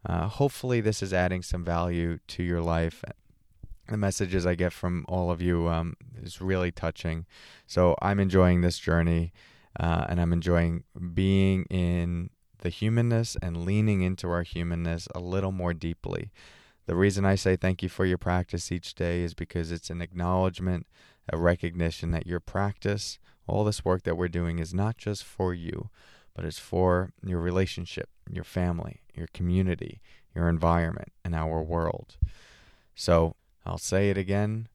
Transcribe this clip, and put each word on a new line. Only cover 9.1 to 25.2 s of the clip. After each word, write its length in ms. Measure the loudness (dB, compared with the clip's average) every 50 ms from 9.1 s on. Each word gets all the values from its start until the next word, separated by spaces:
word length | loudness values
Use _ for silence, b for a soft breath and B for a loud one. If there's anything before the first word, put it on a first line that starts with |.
| 2 2 0 -2 B B B B B B B B B -2
uh, 260 | 0 2 2 2 0 0
and 100 | 0 2
I'm 140 | 2 2 2
enjoying 500 | 2 2 2 4 4 4 2 0 -2 -6 _ _ -10 -10 -6 0
being 520 | 2 4 4 6 6 6 4 4 2 0
in 680 | -2 0 0 2 2 2 2 0 0 -2 -4 -6 -8 _ _ _ _ _ _
the 100 | -6 -6
humanness 680 | -4 0 0 2 2 4 4 4 2 2 0 -2 -4 -6 -4
and 220 | -4 -4 -4 -2
leaning 360 | 0 2 4 4 4 4 4
into 280 | 2 0 0 -2 -2 -2
our 120 | -2 -2
humanness 680 | -2 -4 -4 -4 -4 -2 -2 -2 -2 -2 -2 -4 -6 -8 -10
a 60 | -10
little 320 | -6 -2 -2 0 0 0
more 220 | -2 -2 -2 -2 -2
deeply. 580 | -2 -2 -4 -6 _ -6 -6 -6 -6 -6 -8 B B B B B B B B B B B -2
The 80 | 2
reason 300 | 4 4 4 4 4 2
I 100 | 2 2
say 200 | 4 4 2 2
thank 280 | 2 2 0 0 0 -4
you 60 | -8
for 160 | -2 0 2
your 120 | 2 2 0
practice 540 | 0 0 0 0 0 _ -6 -8 -6 -4
each 240 | -6 -6 -6 -10 -6
day 260 | -4 -2 -2 0 0
is 140 | -2 -4 -4
because 360 | -8 -10 -6 -4 -4 -4 -4
it's 200 | -6 -8 -8 -8
an 100 | -8 -8
acknowledgement, 880 | -8 -8 -6 -4 -2 0 2 2 2 2 0 -2 -2 -2 -2 -2 -4 _ b b b b b b b -6
a 60 | -4 2
recognition 720 | 4 4 4 4 0 -6 -2 0 -2 -2 -2 -2 -2 -2
that 160 | -2 -2 -2 -4
your 120 | -6 -6
practice, 800 | -6 -4 -4 -2 -2 -2 -4 _ -2 -2 -2 -2 -4 -8 -12 -14 b b b b b -4
all 160 | 0 0 2
this 220 | 0 0 0 0
work 180 | 0 0 0 0
that 140 | -2 -2 0
we're 100 | -2 -2
doing 300 | 0 -2 -2 -2 -2 -2
is 160 | -4 -4 -2
not 240 | -2 -2 -2 -2 -4
just 260 | -6 -6 -6 -6